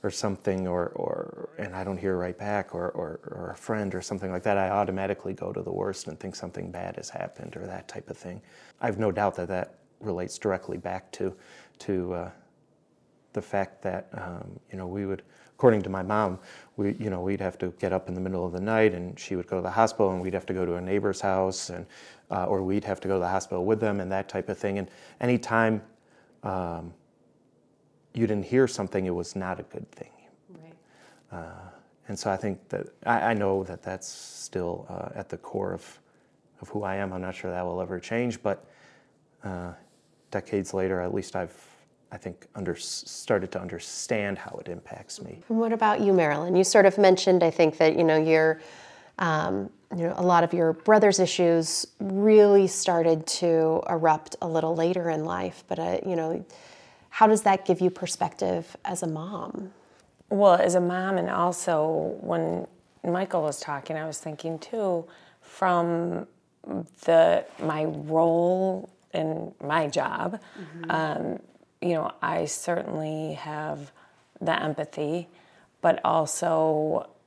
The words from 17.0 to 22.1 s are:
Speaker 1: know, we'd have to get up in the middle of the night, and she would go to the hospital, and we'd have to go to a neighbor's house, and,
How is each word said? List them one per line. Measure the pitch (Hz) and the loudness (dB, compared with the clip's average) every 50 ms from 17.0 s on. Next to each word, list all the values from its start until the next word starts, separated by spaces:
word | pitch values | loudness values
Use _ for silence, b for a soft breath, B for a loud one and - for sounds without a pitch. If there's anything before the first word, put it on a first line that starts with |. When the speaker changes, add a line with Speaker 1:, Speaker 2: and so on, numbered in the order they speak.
| 113 107 | -6 -6
Speaker 1:
know, | 92 87 | -4 -4
we'd | 90 95 101 - | -4 -4 -4 -2
have | 98 92 - - | -4 -6 -6 -6
to | - 90 - | -8 -8 -6
get | - - 92 | -4 -4 -2
up | 90 95 - | -2 -2 -4
in | - 90 | -4 -8
the | 92 | -6
middle | 92 92 95 90 87 | -6 -4 -4 -4 -4
of | 90 85 | -4 -4
the | 90 | -6
night, | 95 107 113 110 110 107 - | -4 0 2 4 4 4 4
and | 90 90 90 - - | 0 -8 -10 -12 -14
she | - - 98 | -10 -6 -6
would | 90 87 | -6 -4
go | - - | -4 -4
to | 92 | -4
the | 87 92 | -4 0
hospital, | 90 110 113 110 - - 107 95 92 | 4 4 4 4 4 2 2 2 2
and | 90 | 0
we'd | 90 95 90 | -4 -4 -4
have | 92 - | -4 -4
to | - 95 | -4 -4
go | 92 90 | -2 -2
to | 87 85 | -2 -2
a | 87 | -4
neighbor's | 90 92 98 104 101 101 95 - | -4 -2 -2 0 0 0 -2 0
house, | - 98 95 95 95 95 95 - - - | -2 0 2 2 0 0 -2 -6 -10 -10
and, | 90 87 87 B B B B B | -10 -12 -12 B B B B B